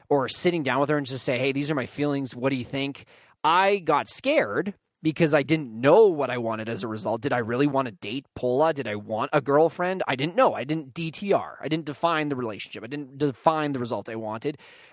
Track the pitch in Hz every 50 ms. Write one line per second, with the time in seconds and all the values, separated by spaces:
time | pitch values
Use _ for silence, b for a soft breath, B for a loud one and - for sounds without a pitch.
0 | b b 147 143 131 117 - - - 180 175 170 143 127 123 135 143 131 151 147
1 | 143 120 135 127 - - 131 120 131 139 131 139 147 143 160 151 151 - - -
2 | 143 147 143 139 135 123 123 123 120 135 139 127 120 117 - 139 139 139 139 -
3 | - b b b b b b b - 151 165 180 190 196 208 202 170 147 151 139
4 | - - - - - 262 302 302 156 107 101 127 175 202 196 - _ _ _ _
5 | - 156 143 - 170 156 151 147 135 123 160 160 147 120 110 110 123 139 160 220
6 | 226 202 170 147 139 123 123 123 117 113 113 110 110 110 117 104 110 117 110 107
7 | 104 113 110 117 110 131 127 123 117 107 120 123 143 147 131 135 135 123 101 -
8 | - 104 113 139 139 _ _ - - 123 123 131 151 160 160 135 131 113 104 107
9 | 104 104 110 107 123 147 - 151 127 131 139 147 160 165 - - 175 180 190 185
10 | - - 135 127 147 165 170 226 262 196 113 208 - 139 151 160 151 131 120 170
11 | 165 160 147 - 208 202 180 - 92 76 - - - 143 156 165 156 143 143 -
12 | - 170 165 156 151 147 143 123 123 113 104 101 - - - 107 95 113 143 147
13 | 147 127 139 135 151 147 120 - - 165 160 156 151 147 139 131 120 113 120 104
14 | 101 - 113 113 113 107 107 113 - - 151 B B B B B B B